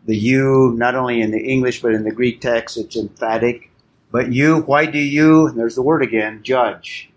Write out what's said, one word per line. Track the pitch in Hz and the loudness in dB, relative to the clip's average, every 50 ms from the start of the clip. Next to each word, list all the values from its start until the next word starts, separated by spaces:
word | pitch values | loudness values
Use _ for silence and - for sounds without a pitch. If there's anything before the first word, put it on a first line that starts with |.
| _ | _
The | 110 110 | -2 -2
"you," | 104 104 123 131 135 135 135 135 135 131 127 117 | -2 0 2 2 2 2 2 4 4 4 4 2
not | 113 120 123 127 | 0 0 0 0
only | 131 127 123 120 117 | -2 -2 -2 0 0
in | 110 107 | 0 0
the | 107 107 | -2 -4
English, | - 131 127 131 127 127 123 - | -4 -2 -2 0 0 -2 -4 -2
but | - 120 110 | -2 0 0
in | 110 107 | 0 -2
the | 107 | -4
Greek | 107 110 123 123 117 - | -4 -2 -2 -2 -2 -2
text, | - 127 117 117 113 - - | -4 -2 -2 -2 -4 -6 -10
it's | 117 104 - - | -10 -10 -8 -8
emphatic. | 117 104 101 - _ 120 113 113 113 113 120 120 120 - _ _ _ _ _ _ _ _ _ | -8 -8 -8 -8 _ -4 -4 -2 0 0 -2 -2 -4 -12 _ _ _ _ _ _ _ _ _
"But | - 120 123 123 | -4 -4 -2 -2
you, | 123 127 143 156 160 160 | 0 2 2 2 2 2
why | 160 - 139 147 156 | 2 0 0 0 0
do | 156 127 147 | 0 -2 -4
you," | 147 143 143 147 156 156 156 160 156 135 | -2 0 2 4 4 6 6 6 4 2
and | 120 117 | 0 -2
there's | 113 117 117 | -4 -4 -2
the | 131 | -2
word | 127 143 165 151 | 0 0 0 0
again, | 135 110 110 110 107 107 107 107 | 0 0 0 -2 -2 -2 -6 -12
"judge"? | 107 123 131 127 123 107 90 - - - - - - _ _ | -6 -2 0 2 2 0 -2 -8 -14 -16 -16 -16 -18 _ _